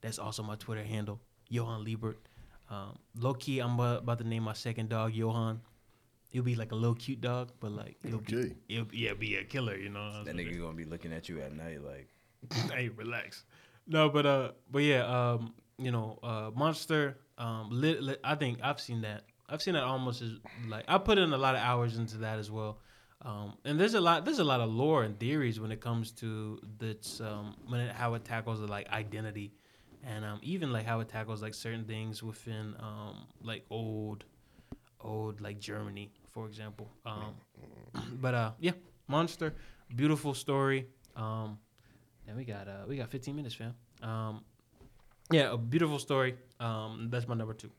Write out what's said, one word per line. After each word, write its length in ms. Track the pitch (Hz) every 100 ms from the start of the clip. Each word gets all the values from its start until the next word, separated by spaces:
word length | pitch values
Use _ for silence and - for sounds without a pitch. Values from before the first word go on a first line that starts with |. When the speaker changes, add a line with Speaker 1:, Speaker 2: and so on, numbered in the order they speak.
Speaker 1:
That's 160 | 113 113
also 240 | 104 107
my 140 | 107 107
Twitter 280 | - 110
handle, 360 | 107 110 104 104 - _ _
Johan 360 | 120 117 113
Liebert. 320 | 107 110 110 - - - - - -
Um, 280 | 101 98 - _ 113
low-key, 440 | 123 131 135 131
I'm 140 | 120
about, 280 | 120 120 120
about 160 | 117 117
to 60 |
name 180 | 113 113
my 100 | 110
second 380 | 107 123 113 110
dog 240 | 113 110
Johan. 460 | 110 113 113 113 113 - _ _ _ _ _ _
It'll 140 | 123
be, 120 | 123 120
like, 160 | 113
a 20 |
little 200 | 110 117
cute 280 | 120 - 131
dog, 280 | 120 123 123 -
but, 140 | 107
like, 240 | 104 107 -
it'll 140 | - 110
be, 160 | 107 117
Speaker 2:
Okay. 180 | 127 - _
Speaker 1:
it'll, 260 | 113 113
yeah, 200 | 113 110
be 220 | 101 110 101
a 80 |
killer, 320 | 98 139 120 98
you 120 | 98
know 120 | 101
what 140 | 104 104
I'm 80 | 104
Speaker 3:
That 100 | 82
Speaker 1:
saying? 120 | 82
Speaker 3:
nigga 120 | 87
gonna 140 | 85 80
be 80 |
looking 280 | 80 85 85
at 160 | 82 -
you 100 | 82
at 140 | 67 73
night 260 | 82 78
like 260 | 69 69 67 _ _ _
Speaker 1:
<laughs> 280 | - 117 120
Hey, 200 | 127 123
relax. 540 | 110 110 117 98 - - - - - -
No, 240 | 160 151
but, 160 | 147 143
uh, 240 | 139 127 - _
but 100 | 135
yeah, 220 | 147 135 104
um, 480 | 123 123 120 117 - _ -
you 120 | 127
know, 280 | 120 110 107
uh, 280 | 120 110 107
Monster, 640 | 113 151 156 - 156 143 131 _ -
um, 300 | 117 113 107
li-, 280 | 120 151 165
li-, 180 | 135 135
I 120 | -
think 240 | 147 139 120
I've 160 | 131 143
seen 220 | - 117
that 240 | 110 104 - _ -
I've 140 | 151
seen 120 | -
it 80 | 170
almost 380 | 127 131 127 123
as, 100 | 120 110 - - 117
like, 160 | 107 -
I 100 | 185
put 200 | 196 208
in 140 | 175
a 60 | 139
lot 160 | 135
of 80 | 131
hours 340 | 117 123 120 113
into 220 | 113 107
that 200 | 110 110
as 120 | 104
well. 280 | 110 107 107 - - - _
Um, 320 | 127 104 104 -
and 160 | 139 147
there's 140 | 202
a 60 | 226
lot, 240 | 170 165
there's 140 | 185 302
a 60 |
lot 160 | 160 131
of 100 | 113
lore 320 | 110 143 156
and 140 | 110 104
theories 400 | 113 151 127 110
when 140 | 110
it 80 | 110
comes 320 | 120 117 113
to 480 | - 117 110 107 107 101 107
this, 420 | 110 107 - -
um, 360 | 110 104 104 - -
when 140 | 120
it, 140 | 120
how 200 | 104 120
it 100 | 117
tackles 360 | 113 113 110 110
the, 60 | 104
like, 240 | 101 -
identity, 600 | 104 107 110 110 107 101 - _ - - -
and, 200 | 135 107
um, 140 | 107 104
even, 300 | - 185 156
like, 140 | 120 110
how 140 | 117
it 80 | 113
tackles, 340 | 113 110 110
like, 120 | 110
certain 300 | 110 117 117
things 380 | 110 110 110 107
within, 520 | 110 107 - 110 107 107
um, 480 | 110 107 107 101 - -
like, 220 | 113 113 -
old, 540 | 113 113 110 107 104 - - _ - - - _ _
old, 400 | 113 107 110 107
like, 180 | 104 104
Germany, 540 | - 107 104 101 104 _ -
for 160 | - 110
example. 440 | 107 107 104 104 - -
Um, 280 | 107 107 107 - - - - -
<clears throat> 260 | - 117 123
but, 140 | 127
uh, 180 | 123 110 113
yeah, 120 | 165 180 - - -
Monster, 460 | 139 165 - 156 147 - - - 120
beautiful 380 | 147 151 151
story. 520 | 127 - 139 135 135 127 - - -
Um, 420 | 110 110 110 104 _ _ - - _ _ -
and 80 | 110
we 80 |
got, 240 | 123 104 98
uh, 160 | 98 98
we 100 | 139
got 120 | 113
fifteen 240 | 135 123
minutes, 200 | 143 135
fam. 200 | - 113 120 _ -
Um, 420 | 113 113 110 107 - _ _ _ - - - - -
yeah, 220 | 160 135
a 40 | 120
beautiful 420 | 117 143 165 147
story. 380 | - 139 131 127 - _
Um, 480 | 117 110 110 110 117
that's 160 | 123 120
my 80 |
number 200 | 117 110
two. 160 | 110 107